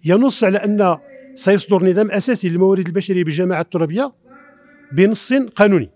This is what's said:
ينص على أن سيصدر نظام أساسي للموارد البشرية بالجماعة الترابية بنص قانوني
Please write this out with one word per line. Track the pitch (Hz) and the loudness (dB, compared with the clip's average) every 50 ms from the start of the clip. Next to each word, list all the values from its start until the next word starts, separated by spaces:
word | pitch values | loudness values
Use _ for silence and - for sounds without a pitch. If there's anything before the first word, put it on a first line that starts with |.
| - | 0
ينص | 156 180 208 254 269 - - 226 | 2 2 2 2 2 0 0 0
على | 196 190 | 0 0
أن | 208 - 208 214 208 202 180 165 - - - - - - - - | 0 -2 -2 0 2 2 0 0 -2 -6 -20 -20 -20 -20 -20 -18
سيصدر | - - 190 202 196 - - 202 185 185 185 | -4 0 0 0 0 2 0 0 2 2 2
نظام | 180 196 220 202 | 2 2 0 0
أساسي | - 202 - 254 240 190 - 180 | -2 -4 -2 -2 -4 -2 -2 -4
للموارد | 165 175 190 190 196 190 185 | 0 2 2 2 2 0 -2
البشرية | 170 165 196 185 190 190 180 175 | -4 -6 -6 -4 -2 -2 -2 -2
بالجماعة | 156 147 160 185 185 185 160 | -2 -2 -2 -2 -2 -2 -4
الترابية | 170 _ - 170 165 151 165 220 277 277 _ _ _ _ - - - - _ _ _ _ _ _ _ _ | -4 _ -2 -4 -2 -2 -2 -4 -4 -6 _ _ _ _ -20 -20 -20 -20 _ _ _ _ _ _ _ _
بنص | 135 143 190 208 220 - - - 254 | 2 2 2 2 2 -2 -4 -2 -2
قانوني | 277 262 220 _ - 208 208 196 165 113 - _ | -2 -2 -4 _ 2 4 4 4 0 -2 -4 _